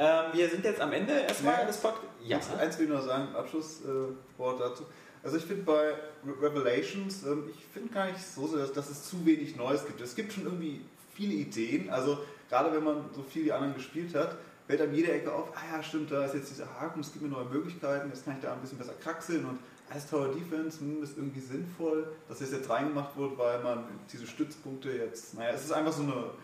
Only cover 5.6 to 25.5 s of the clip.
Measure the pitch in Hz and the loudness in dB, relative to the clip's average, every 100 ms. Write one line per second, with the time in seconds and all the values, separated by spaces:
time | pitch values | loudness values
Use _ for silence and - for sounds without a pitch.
5.6 | 160 151 151 143 - - 139 131 147 143 | 4 6 6 2 -6 -10 -8 2 2 4
6.6 | 123 131 - 196 190 - 139 151 143 - | 4 4 2 -2 -4 -4 -2 -2 -2 -10
7.6 | - 208 - 196 190 180 - 135 151 156 | -14 -10 -4 -2 -2 -2 -8 -4 -2 0
8.6 | 135 147 143 143 - 180 160 147 139 123 | 0 -2 -4 -6 -8 2 6 6 4 -2
9.6 | 123 143 - - 120 - 202 190 170 175 | 2 2 0 -6 -6 -6 -4 -4 -4 -2
10.6 | 160 139 - - - - 202 156 135 113 | -4 -6 -10 -20 -16 -4 0 0 0 0
11.6 | 117 - 185 135 135 143 - - - 123 | 2 2 2 2 2 2 -2 -12 2 4
12.6 | 156 156 151 147 139 139 135 160 151 131 | 6 4 2 0 -2 -8 -6 0 2 2
13.6 | 139 135 - 156 170 151 165 - - - | 0 -2 -6 -6 -2 0 0 -2 -12 -14
14.6 | - 147 151 147 165 147 - - - - | 0 2 4 4 4 4 0 -2 -4 -6
15.6 | 165 156 151 156 147 139 139 143 135 127 | -6 -6 -2 -2 0 0 2 0 -4 -8
16.6 | 120 - 160 156 143 - 147 131 123 139 | -10 -6 -6 -4 -6 -6 -4 -4 -2 -2
17.6 | 175 175 143 139 143 135 143 135 139 127 | -2 -2 0 0 -2 -6 -6 -6 -4 -6
18.6 | 131 131 120 - 160 165 - 160 131 127 | -6 -8 -10 -8 -6 -4 -2 -2 0 -6
19.6 | - - - 143 143 151 135 151 175 156 | -10 -18 -12 -10 -2 0 0 -2 -2 -2
20.6 | 160 - 143 151 143 - 139 131 127 139 | -2 -4 -4 -4 -4 -6 -6 -6 -6 -6
21.6 | 175 - 160 156 156 - - - 135 135 | -6 -2 2 2 0 -6 -12 -6 -4 -2
22.6 | - 120 147 143 139 139 139 131 120 120 | 2 2 2 0 -2 -2 -2 2 2 2
23.6 | 123 120 113 98 - 120 117 - 151 - | 2 -2 -4 -10 -12 -12 -8 -4 -4 -4
24.6 | 135 135 135 120 113 - - 101 120 | -10 -6 -4 -2 -2 -6 -10 -4 -2